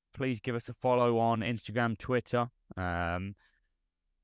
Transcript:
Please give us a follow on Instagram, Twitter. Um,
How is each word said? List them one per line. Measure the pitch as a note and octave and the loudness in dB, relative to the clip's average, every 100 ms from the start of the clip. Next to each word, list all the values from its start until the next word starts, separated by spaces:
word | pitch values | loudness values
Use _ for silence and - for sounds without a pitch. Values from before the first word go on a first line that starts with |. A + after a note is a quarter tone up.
| _ | _
Please | - C3 A#2 | -4 -2 -2
give | - A#2+ | -2 -4
us | - | -4
a | |
follow | A#2 B2+ B2 A#2+ A#2 | -4 2 4 4 4
on | A#2 A2+ | 2 2
Instagram, | A2 A#2 - A2 A#2 A2 | 0 -4 -4 -2 0 -2
Twitter. | - B2+ - A#2+ A#2+ _ _ - | 0 -2 0 -2 -2 _ _ -6
Um, | F2+ F2 E2+ F2+ F#2+ G2+ _ _ _ _ _ _ _ _ | -2 0 0 -2 -4 -10 _ _ _ _ _ _ _ _